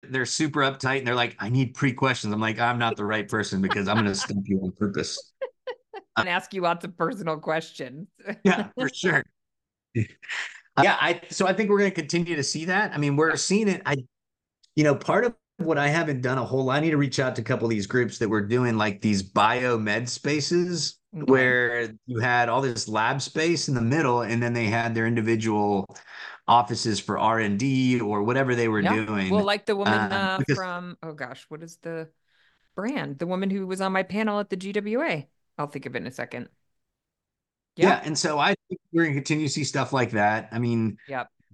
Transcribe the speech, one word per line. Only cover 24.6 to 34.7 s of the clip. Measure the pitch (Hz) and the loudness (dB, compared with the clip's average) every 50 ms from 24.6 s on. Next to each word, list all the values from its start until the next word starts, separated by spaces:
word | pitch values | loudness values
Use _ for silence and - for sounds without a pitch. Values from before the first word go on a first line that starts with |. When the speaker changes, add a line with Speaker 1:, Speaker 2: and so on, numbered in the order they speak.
| 117 | 0
Speaker 1:
had | 104 107 117 117 117 113 | 0 0 0 0 0 0
their | 113 113 | 0 0
individual | 113 120 117 110 110 117 113 110 110 107 104 104 104 101 98 95 - - - - - - - - - - - _ | 2 2 0 2 2 2 2 2 0 2 2 2 2 2 0 0 -4 -10 -20 -20 -20 -20 -18 -16 -16 -18 -12 _
offices | - 113 120 120 - 123 110 - 117 107 98 | 4 4 4 4 4 -2 -4 -2 -2 -2 -2
for | - - 101 - | -2 -4 -2 0
R | - 110 113 113 | 2 2 2 2
and | 110 104 101 98 | 0 0 0 0
D | 123 139 135 131 131 127 127 120 | 0 0 2 2 4 4 2 2
or | 113 104 107 104 101 | 0 0 -2 0 0
whatever | 110 123 135 135 123 123 | 2 2 2 2 2 2
they | 120 120 113 | 2 2 2
were | 110 107 | 2 2
Speaker 2:
Yeah. | 101 - - 110 110 | 2 2 2 2 0
Speaker 1:
doing. | 104 107 101 95 95 | -2 -2 -2 0 2
Speaker 2:
Well, | 92 202 202 | 2 2 2
like | 202 202 208 202 | 2 0 -2 0
the | - 214 | -2 -2
woman, | 196 202 202 214 | 0 2 2 2
Speaker 1:
Um, | 220 214 202 196 | 2 2 0 0
Speaker 2:
uh, | 196 196 190 190 190 | -2 0 0 -2 -2
Speaker 1:
because | 160 - - | 0 0 -2
Speaker 2:
from, | - 185 185 180 175 180 180 175 - - | -2 -2 -6 -8 -8 -10 -12 -14 -14 -12
oh | 160 156 | -14 -10
gosh, | 143 135 123 139 131 - _ | -10 -10 -12 -12 -16 -16 _
what | 156 151 165 | -16 -16 -16
is | 165 165 _ | -16 -20 _
the | _ 170 165 165 160 160 _ _ _ _ _ _ _ _ _ _ _ _ _ | _ -10 -10 -10 -10 -12 _ _ _ _ _ _ _ _ _ _ _ _ _
brand? | - 190 226 285 277 156 143 143 135 | -8 -6 -4 -4 -4 -6 -6 -6 -8
The | 175 | -6
woman | 170 185 185 196 196 | -4 -2 -2 -2 -2
who | 190 202 190 | -2 -2 -4
was | 180 190 185 | -6 -6 -4
on | 190 190 190 | -2 -2 0
my | 190 190 | 0 -2
panel | 190 180 208 220 220 208 208 | -2 -2 -2 -2 0 0 -2
at | 208 202 | -2 -4
the | - | -6
G | 185 180 196 | -8 -6 -4